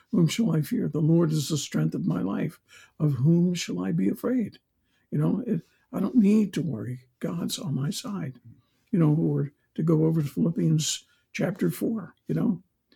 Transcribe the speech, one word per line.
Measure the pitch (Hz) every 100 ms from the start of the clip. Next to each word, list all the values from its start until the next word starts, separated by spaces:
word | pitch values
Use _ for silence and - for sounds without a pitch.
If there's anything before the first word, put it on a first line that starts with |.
| _
Whom | 196 165
shall | - 226 160
I |
fear? | 147 214 170
The | 151
Lord | 156 165 170
is | 156 139
the | 147
strength | - - 160 156
of | 160
my | -
life. | 180 208 175 - _ - - -
Of | 151
whom | 131 139 170 175 175
shall | - 175
I | 185
be | 170 190
afraid?" | 208 - 254 208 - _ _ _ _ _
You | 151
know, | 156 190 247
it, | 165 - _ _
I | -
don't | 190 262
need | 196 214 202
to | -
worry. | 139 110 113 127 - _
God's | 165 175 233 -
on | 226 131
my | 143
side. | - 262 202 147 - - - _ _ _
You | 196
know, | 156
or | 151 165 143 143 - _ -
to |
go | 160 156 160
over | 165
to | 143
Philippians | - 170 170 165 156 151 - - _ _
chapter | - 185 - 180
four, | - - 226 165 - -
you | 156
know, | - 175 - _ _